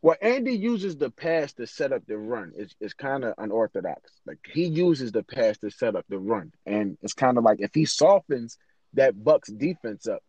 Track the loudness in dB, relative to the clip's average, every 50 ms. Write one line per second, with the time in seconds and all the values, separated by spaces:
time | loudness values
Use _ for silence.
0 | 6 4 4 4 2 0 0 2 0 -2 -2 -2 -2 -2 -2 -2 -4 -6 -4 -4
1 | -4 -6 -6 _ -4 -2 0 0 -2 -4 -6 -12 -14 -14 -6 -4 -2 -2 -2 -4
2 | -4 -6 -10 -8 -6 -6 -8 -8 -8 -12 -12 -14 -14 -14 _ _ -12 -12 -12 -8
3 | -6 -6 -4 -4 -4 -6 -6 -6 -8 -4 0 0 0 0 _ -6 -6 -6 -8 -8
4 | _ _ _ _ _ -18 -18 -18 _ -8 -4 -2 -2 0 0 2 2 2 2 2
5 | -2 -2 -2 -4 -4 _ -4 0 0 0 0 0 -6 -10 -6 -2 -2 -2 -2 -2
6 | -6 _ -8 -6 -2 -2 -2 -2 -4 -10 _ _ _ -4 -2 -2 -2 -2 -6 -8
7 | -10 -10 -4 0 2 4 4 6 6 6 4 4 0 -2 _ 2 2 2 2 4
8 | 6 6 6 6 4 _ -4 -4 -4 -10 -14 _ _ _ _ _ _ _ 2 4
9 | 4 4 4 2 4 4 4 4 2 -4 -8 -2 -2 -2 -2 -2 -6 -10 -10 -6
10 | -6 -6 -6 -6 _